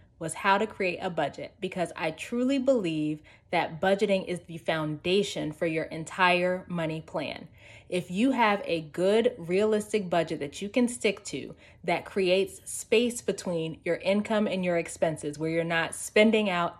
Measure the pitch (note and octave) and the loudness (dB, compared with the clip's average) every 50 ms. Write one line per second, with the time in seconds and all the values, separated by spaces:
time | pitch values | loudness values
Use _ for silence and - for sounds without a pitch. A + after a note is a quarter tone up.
0 | - _ _ - E3+ D#3+ - - - G3+ G3 G3+ A3 G#3+ - - G3+ F3+ E3+ - | -20 _ _ -10 -8 -8 -6 -2 2 4 4 4 2 0 -2 -2 -2 -2 -2 -2
1 | F3+ F#3+ F3 D#3+ D3+ C#3 - - C#3+ - - _ - F#3 - F#3 E3+ E3+ - - | -4 -4 -2 -2 -2 -2 -4 -8 -12 -14 -10 _ -10 -8 -4 -4 -4 -4 -4 -4
2 | F3 D#3+ D#3+ - - - A#3+ A#3+ B3+ B3+ C#4 C#4 B3 C4+ C4+ A#3+ F#3+ E3 D#3+ D#3 | -4 -4 -4 -6 -8 -6 -2 0 0 2 2 2 2 2 2 2 2 0 0 0
3 | D3+ D3+ D#3 D#3 - - - - _ _ - E3+ D3+ - E3 D#3 - F#3+ G3 G3 | -2 -2 -2 -4 -8 -14 -20 -20 _ _ 0 0 0 0 -2 -2 0 2 2 4
4 | A3 G3 G3 F#3+ - - F3+ F3 - - E3 E3 - - E3 D#3+ D#3 D3+ D3+ D3 | 4 2 2 0 0 -2 -6 -8 -8 -10 -14 -8 -4 -2 -2 -2 -2 -2 -4 -4
5 | - F3 F3+ G3+ G3 - - D#3+ D3+ E3+ D3+ - F3 E3+ D#3+ D#3+ D3+ - D#3 D#3+ | -2 0 2 2 2 0 -4 -6 -6 -6 -4 -2 -2 -2 0 -2 -4 -4 -6 -10
6 | D#3+ D#3 - - F#3+ F3+ F3+ F3 F3 F3+ F3+ F#3 F#3 - F3+ E3+ E3 D#3+ D#3+ D#3+ | -10 -8 -2 2 4 4 4 4 2 0 0 -2 -4 -6 -4 -4 -2 -2 -4 -6
7 | D#3+ - - E3+ C#3+ - - - - - - - - - - - - - - F3+ | -8 -8 -6 -6 -6 -6 -8 -10 -14 -18 -20 -20 -20 -20 -20 -20 -10 -6 -4 -4
8 | F3 - F3+ F#3+ A#3 C#4 B3+ A#3 A#3 G#3+ G3+ G3 - - E3+ E3+ D#3+ D3+ C#3 E3 | -4 -2 0 2 2 4 4 4 4 4 4 2 0 -2 -4 -4 -4 -4 -2 0
9 | F3+ F#3+ G#3 A3+ A3+ E3 - - E3+ E3 F3 F#3+ G#3+ G#3+ A3 G#3 G#3 - - G#3+ | 2 4 4 4 4 2 0 -2 -4 0 2 2 4 4 2 2 0 0 -2 -2
10 | G3 F3 F3 E3+ E3 D#3+ E3+ D3+ C#3+ D3 - - G3 G3+ - C4 A#3+ A#3+ A#3+ - | 0 0 0 0 0 0 -2 -4 -6 -6 -8 -8 -8 -2 2 2 2 2 2 0
11 | - G#3+ G3 - - - - C3+ - - - - - - - - - E3 F3 - | 0 0 0 -2 -4 -8 -8 -8 -8 -10 -14 -18 -20 -20 -20 -8 -4 -2 -2 -2
12 | - - - G#3 F#3+ F3+ F3+ F#3+ F#3+ F#3+ - - - - - - - - A#3 A3 | -4 -4 -2 0 2 4 4 4 2 0 -4 -10 -14 -12 -10 -10 -2 2 4 4
13 | A#3+ A#3+ A#3+ - - - F#3+ - - F#3+ F3 E3 D#3+ D#3+ D#3+ - - F3+ E3 E3+ | 4 2 0 -2 -4 -4 -4 -4 -4 -4 -2 -2 -2 -4 -6 -6 -2 -2 -2 0
14 | - F3+ G3 G#3 G#3 - A3 G#3 G#3+ G3+ F#3 F#3+ F3+ F3+ F3 E3+ E3+ - - - | 0 2 2 2 2 2 2 2 2 2 0 0 0 0 0 0 0 -2 -2 0
15 | - E3 D#3 D3+ - D3+ D3 D3 D#3 D#3+ E3 E3 E3 E3+ E3+ E3 E3 C#3+ - - | 0 0 0 -2 -4 -6 -6 -4 -4 -2 0 0 0 0 0 0 -2 -2 -4 -8
16 | - - - G#3+ G#3+ A3+ G#3+ A3 G#3+ G3+ F3+ F3 E3+ F3 - - | -10 0 4 6 6 6 6 4 2 2 0 0 0 -2 -2 0